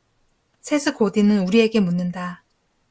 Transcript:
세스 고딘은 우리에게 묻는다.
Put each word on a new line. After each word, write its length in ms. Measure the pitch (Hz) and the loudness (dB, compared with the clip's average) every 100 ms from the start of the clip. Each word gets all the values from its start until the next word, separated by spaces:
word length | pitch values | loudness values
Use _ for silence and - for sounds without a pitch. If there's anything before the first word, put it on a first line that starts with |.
| _ _ _ _ _ _ | _ _ _ _ _ _
세스 320 | - 294 294 | -4 -2 -2
고딘은 540 | - 202 214 208 208 180 | -2 0 2 2 2 2
우리에게 340 | 226 220 226 | 2 2 2
묻는다. 600 | 180 175 180 180 180 180 _ _ _ _ _ | 0 -2 -4 -6 -10 -12 _ _ _ _ _